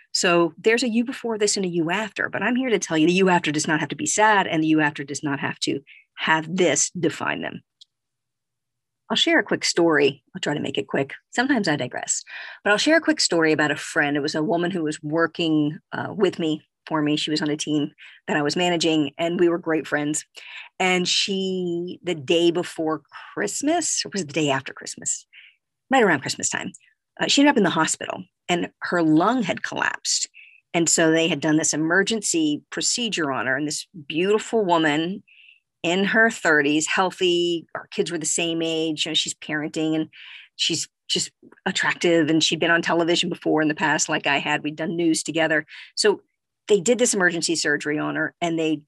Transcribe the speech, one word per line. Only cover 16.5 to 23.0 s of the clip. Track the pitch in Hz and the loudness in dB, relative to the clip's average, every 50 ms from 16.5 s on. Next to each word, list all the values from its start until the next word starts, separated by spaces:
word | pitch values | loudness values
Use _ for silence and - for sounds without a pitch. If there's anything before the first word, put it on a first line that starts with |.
| 151 151 _ _ _ _ - - | -4 -4 _ _ _ _ -12 -6
for | 160 156 | -2 -2
me. | 151 147 151 151 | 0 0 0 -2
She | - - | -2 -2
was | 151 151 | -4 -2
on | 160 151 | -2 -2
a | 147 151 | -4 -4
team | - 156 151 151 143 147 - _ - - - - - - | -4 -2 -2 -2 -2 -4 -8 _ -20 -20 -20 -14 -6 -4
that | 196 151 | -2 0
I | |
was | 147 147 147 | 0 0 0
managing, | 226 180 180 175 170 160 165 160 156 147 139 - - | 0 0 0 0 0 0 2 2 2 0 0 -2 -4
and | 170 170 170 170 | -4 -2 0 2
we | 175 170 | 2 2
were | 170 165 | 2 0
great | - 165 160 160 151 - | -2 -2 -2 -2 -2 -2
friends. | 151 147 147 147 151 - - _ - - - - - - - - _ - | -4 -2 -2 -2 -4 -6 -8 _ -20 -20 -20 -20 -18 -20 -20 -14 _ -2
And | 190 185 185 180 180 175 | 0 2 2 2 2 0
she, | - - - - 196 190 190 190 185 185 180 175 170 170 175 180 - - - | 0 0 0 -2 -2 -4 -2 -2 -2 -2 -2 -2 -2 -4 -6 -6 -10 -10 -6
the | 180 180 | -6 -6
day | 156 131 123 175 165 170 170 | -4 0 0 2 4 4 4
before | 165 175 170 - - - 160 156 156 156 | 2 2 -2 -4 -6 -4 -2 -2 -2 -4